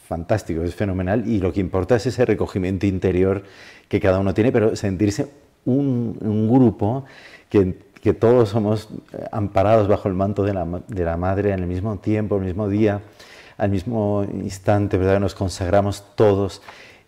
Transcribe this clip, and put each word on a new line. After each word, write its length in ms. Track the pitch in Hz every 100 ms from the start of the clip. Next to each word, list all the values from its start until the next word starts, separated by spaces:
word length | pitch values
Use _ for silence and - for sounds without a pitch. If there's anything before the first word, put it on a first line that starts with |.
| -
fantástico, 560 | 85 85 110 - 80
es 100 | 85
fenomenal, 540 | - 101 92 90 110 107
y 100 | 110
lo 140 | 90
que 60 | 92
importa 360 | 90 92 90 123
es 120 | 127
ese 180 | 120 120
recogimiento 640 | 101 90 107 90 95 101
interior 560 | 92 95 90 95 98 98 - - - -
que 120 | 101
cada 180 | 98 92
uno 160 | 98
tiene, 180 | 92 113
pero 240 | 120 107 110
sentirse 520 | 104 92 104 101 135 - _ _ -
un, 520 | 131 139 123 117 -
un 280 | 107 107 110
grupo 540 | 127 123 - 104 131 135 - - - _
que, 280 | 104 95 - - -
que 120 | 107
todos 360 | 95 113 123 110
somos, 400 | 110 104 107 - - -
eh, 120 | - -
amparados 560 | - 101 - 98 113 101
bajo 200 | 101 107
el 60 | 92
manto 280 | 98 104
de 100 | 101
la 120 | 98 87
ma-, 160 | 87 -
de 180 | 101 85
la 120 | 82
Madre 340 | 90 98 101
en 60 | 95
el 80 | 87
mismo 300 | 90 104 98
tiempo, 380 | - 107 104 104
el 60 | 95
mismo 220 | 90 107
día, 340 | 104 117 101 - - - - - -
al 120 | 101
mismo 560 | 98 104 117 104 104 101
instante, 640 | 95 98 98 - 104 101 92
¿verdad? 220 | 92 98
Nos 160 | 98 -
consagramos 680 | 95 - 87 101 101 95 - -
todos. 480 | 107 98 98 - - - - -